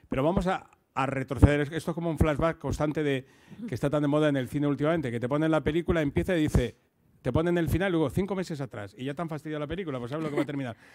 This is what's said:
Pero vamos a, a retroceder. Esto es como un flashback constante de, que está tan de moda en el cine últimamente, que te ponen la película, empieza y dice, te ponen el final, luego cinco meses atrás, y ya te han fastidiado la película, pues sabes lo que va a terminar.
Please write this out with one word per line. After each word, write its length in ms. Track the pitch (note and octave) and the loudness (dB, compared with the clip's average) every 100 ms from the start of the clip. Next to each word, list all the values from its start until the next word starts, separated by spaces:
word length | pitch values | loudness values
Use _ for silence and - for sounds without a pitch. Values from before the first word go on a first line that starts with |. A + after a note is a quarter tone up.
| - | -6
Pero 140 | C3 | 0
vamos 240 | D3+ F#3+ F3+ | 2 2 0
a, 240 | - - _ _ | -2 -6 _ _
a 100 | C3 C3+ | -2 -2
retroceder. 540 | C3 C3 B2 C#3+ D3 D3 | -2 -2 4 4 4 0
Esto 160 | E3 - | -4 -4
es 40 | |
como 140 | E3 E3+ | -4 -2
un 60 | D3 | 2
flashback 420 | D#3 C3 E3 D#3+ | 2 2 0 0
constante 440 | C3+ A#2+ D3+ D#3 | -4 -2 -2 0
de, 240 | D3 C3+ C3+ - - - A3+ | 0 -2 -6 -20 -20 -12 -8
que 60 | |
está 160 | A#2+ C#3+ | -2 0
tan 100 | D3+ | 2
de 80 | D3 | 2
moda 220 | D3+ D3+ | 4 4
en 60 | C#3 | 2
el 100 | A#2+ | -2
cine 180 | D3 C#3+ | 0 0
últimamente, 440 | C#3 D3 E3+ C3 | 2 2 0 0
que 100 | A#2 | -2
te 80 | B2 | 0
ponen 220 | D3 D#3+ | 2 2
la 120 | D#3 | 2
película, 380 | C#3+ E3 D#3 E3+ | 2 0 0 2
empieza 340 | C#3+ F3 E3+ | 2 0 2
y 60 | E3+ | 2
dice, 360 | D3+ F#3+ A#2 - _ _ _ _ | 4 2 0 -6 _ _ _ _
te 100 | C3 | -2
ponen 280 | C#3+ E3+ F3 | 2 2 2
el 100 | D3+ | 2
final, 240 | D#3+ G3 | 0 2
luego 160 | E3 C#3 | 2 2
cinco 260 | F3 G3 | 0 -2
meses 280 | F#3+ F3 D3 | -4 -6 -6
atrás, 320 | C3 A2 G2+ - | -8 -10 -12 -8
y 80 | |
ya 80 | C3+ | -8
te 80 | D3 | -6
han 80 | E3 | -6
fastidiado 320 | D3+ D#3 D3+ | -6 -6 -6
la 60 | D3 | -6
película, 320 | E3+ D#3+ C3 | -6 -6 -6
pues 120 | A#2+ | -6
sabes 120 | D#3 | -6
lo 60 | D#3 | -4
que 60 | C#3+ | -2
va 60 | |
a 40 | D3 | -2
terminar. 300 | C#3 B2 - - | -2 -6 -8 -18